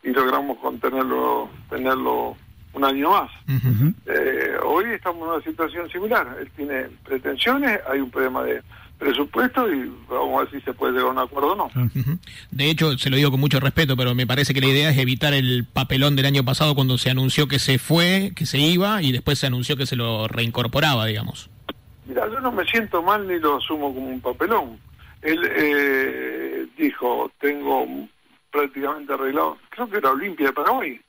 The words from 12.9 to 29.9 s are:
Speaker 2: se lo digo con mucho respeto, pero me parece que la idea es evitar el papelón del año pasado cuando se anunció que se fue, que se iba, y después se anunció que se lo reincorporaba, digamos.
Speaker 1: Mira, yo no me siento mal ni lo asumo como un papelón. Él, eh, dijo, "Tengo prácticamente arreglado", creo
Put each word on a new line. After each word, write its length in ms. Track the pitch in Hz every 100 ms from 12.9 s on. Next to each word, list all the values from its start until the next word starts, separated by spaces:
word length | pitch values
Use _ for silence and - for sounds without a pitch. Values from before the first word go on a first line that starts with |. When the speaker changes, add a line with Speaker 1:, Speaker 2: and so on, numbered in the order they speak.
| 127
Speaker 2:
se 100 | 139
lo 80 | 131
digo 140 | 143
con 80 | 131
mucho 220 | 143 135
respeto, 360 | 131 - 156 127
pero 180 | 127 123
me 100 | 123
parece 260 | 127 139
que 80 | 139
la 60 | 131
idea 240 | 135 151
es 80 | 139
evitar 340 | 127 127 151
el 320 | 143 127 123
papelón 520 | 117 - 131 131 143 139
del 100 | 135
año 180 | 139
pasado 300 | 131 135 156
cuando 240 | 139 131 127
se 100 | -
anunció 380 | 131 131 - 147
que 140 | 117
se 180 | - 131
fue, 540 | - 165 175 190 196
que 120 | 185 160
se 120 | 135
iba, 420 | 147 175 196 214
y 120 | 147
después 260 | 123 - 143
se 80 | 139
anunció 300 | 123 120 139
que 100 | 135
se 80 | 123
lo 300 | 117 110 110
reincorporaba, 800 | - 117 117 117 135 151 127 110
digamos. 420 | 104 - - - - - - - - -
Speaker 1:
Mira, 200 | 247 214
yo 120 | 226
no 100 | 254
me 140 | 233 170
siento 340 | 233 214 175
mal 280 | 170 214 196
ni 100 | 175
lo 180 | 156 139
asumo 360 | - 156 143
como 140 | 131 131
un 120 | 127
papelón. 580 | 123 123 170 220 143 113 - - - -
Él, 180 | 151 160
eh, 1200 | 175 - 151 143 143 135 131 127 127 131 135 135 135 -
dijo, 560 | - - 123 - - _
"Tengo 460 | 143 143 139 135 123 135 139 _ _ _ _
prácticamente 640 | 147 143 135 139 151 143
arreglado", 420 | 135 135 143 160 151 _
creo 180 | - 240